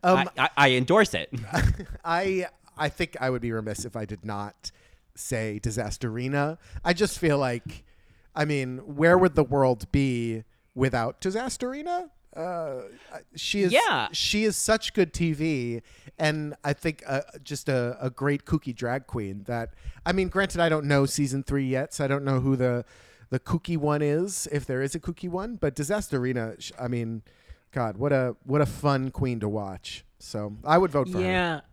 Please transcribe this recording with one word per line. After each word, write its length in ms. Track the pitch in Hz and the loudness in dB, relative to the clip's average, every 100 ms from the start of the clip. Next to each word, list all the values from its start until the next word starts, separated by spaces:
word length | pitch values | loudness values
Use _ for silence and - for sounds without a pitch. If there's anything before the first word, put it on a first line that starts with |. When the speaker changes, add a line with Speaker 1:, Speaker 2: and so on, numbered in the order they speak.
Speaker 1:
Um, 260 | 180 185 180 - | 6 4 4 0
Speaker 2:
I, 60 | |
I, 60 | 131 - | 0 6
I 140 | 139 | 6
endorse 420 | 127 127 196 208 | 6 6 6 6
it. 160 | - - - 110 170 - | 0 -6 -8 -4 2 2
Speaker 1:
<laughs> 360 | - 196 - | 2 -4 -10
I, 420 | 170 170 196 190 175 _ - - | -2 0 0 -2 -4 _ -20 -4
I 120 | 151 | -4
think 280 | - 170 - | -2 -6 -2
I 100 | 131 | -2
would 120 | 127 | -2
be 100 | 120 | -2
remiss 320 | 113 107 101 | -4 -4 -8
if 120 | 120 113 | -8 -8
I 80 | |
did 200 | 104 107 | -8 -8
not 460 | 107 101 101 - - _ _ _ _ | -8 -8 -8 -12 -18 _ _ _ _
say 460 | - - 120 110 104 | -16 -6 -4 -4 -4
Disasterina. 960 | 117 107 107 - 123 110 127 143 147 165 - - | -4 -4 -6 -4 -6 -4 -2 0 -2 -4 -12 -6
I 80 | 170 | -2
just 260 | 175 208 - | 2 0 2
feel 200 | 165 143 | 2 4
like, 460 | 131 120 - - - _ _ _ _ | 2 -2 -8 -16 -20 _ _ _ _
I 100 | - | -4
mean, 340 | 151 143 131 127 | 0 0 -2 -6
where 400 | - 143 165 180 | -10 4 6 8
would 160 | 185 | 6
the 100 | 151 | 4
world 460 | 135 139 131 120 - | 2 4 4 2 0
be 520 | 139 135 123 117 113 - _ _ | 2 2 2 -2 -4 -8 _ _
without 460 | - 131 123 117 - | 0 2 2 -2 -2
Disasterina? 880 | 185 202 254 - 247 269 320 349 359 _ _ | -4 -2 -4 -6 -6 -6 -4 -4 -6 _ _
Uh, 480 | - 165 175 160 131 - - - - - | -10 -6 -6 -6 -8 -12 -18 -18 -18 -16
she 280 | 151 - 202 | -10 -2 2
is, 100 | 190 | 4
Speaker 2:
Yeah. 360 | 269 453 160 110 | 4 4 2 -2
Speaker 1:
she 320 | - - 208 | -2 -2 2
is 140 | 220 - | 0 0
such 340 | - 220 - | 0 0 0
good 220 | - 175 | 0 0
T 180 | - 170 | 2 -2
V, 480 | 147 160 143 120 117 _ - - - | 0 -2 -2 -4 -6 _ -20 -20 -2
and 360 | 156 156 151 147 | -2 0 -6 -6
I 120 | 143 | -4
think, 280 | 143 165 151 - | -2 -2 -4 -4
uh, 160 | 139 - 139 | -4 -4 -16
just 240 | 135 143 - | -10 -8 -2
a, 300 | 131 120 127 | 0 0 -4
a 120 | 131 | -8
great 340 | 123 139 143 | -2 0 0
kooky 300 | - 156 - | 0 -2 -2
drag 320 | 113 120 131 131 | -6 -4 -4 -4
queen 380 | 120 101 98 98 | -6 -6 -8 -4
that, 260 | 120 113 - - - | -4 -4 -10 -12 -8
I 80 | - | -2
mean, 160 | 185 185 | 0 2
granted, 320 | 190 196 170 | 0 0 2
I 80 | 170 | 2
don't 160 | 156 | 2
know 220 | 147 143 139 | 4 4 4
season 360 | - 143 135 | 2 0 -2
three 220 | 135 139 135 | -2 -2 0
yet, 280 | 131 143 | -2 -4
so 100 | - | -4
I 40 | 139 | 0
don't 160 | 139 139 | 0 2
know 140 | 131 | 2
who 140 | 131 | 2
the, 300 | 131 127 120 117 - - _ - | 2 2 0 -4 -16 -20 _ -6
the 100 | 131 | -6
kooky 380 | - 165 - 165 | -2 -4 -2 0
one 240 | 147 147 | 2 2
is, 440 | 147 151 190 190 - | 2 2 0 -4 -4
if 140 | 147 127 | -4 -2
there 160 | 127 | -2
is 120 | 139 | -2
a 60 | 165 | -4
kooky 300 | - 170 180 | -8 -8 -6
one, 260 | 180 214 233 | -6 -6 -2
but 180 | 147 | -2
Disasterina, 840 | 139 147 208 196 139 127 123 113 - | -2 -2 -2 -2 -2 0 -2 -4 -8
sh-, 120 | - - | -14 -8
I 100 | 123 | -4
mean, 340 | 120 113 113 - _ _ - _ | -4 -4 -8 -12 _ _ -20 _
God, 240 | - 117 98 | -4 -4 -2
what 160 | 143 | 0
a, 240 | 135 127 - | 2 2 -4
what 160 | - 147 | -2 2
a 60 | 143 | 2
fun 440 | - 143 139 131 | 2 0 2 -2
queen 300 | - 131 117 | -2 -2 0
to 80 | 104 | -2
watch. 560 | 104 98 95 - - - _ | -4 -6 -10 -12 -16 -18 _
So 360 | - 110 104 107 | -10 -8 -8 -8
I 140 | 131 165 | 4 4
would 140 | 185 | 6
vote 180 | 143 135 | 2 0
for 100 | 180 | 0
her. 60 | |
Speaker 2:
Yeah. 360 | 185 185 175 156 - | 0 2 0 -4 -8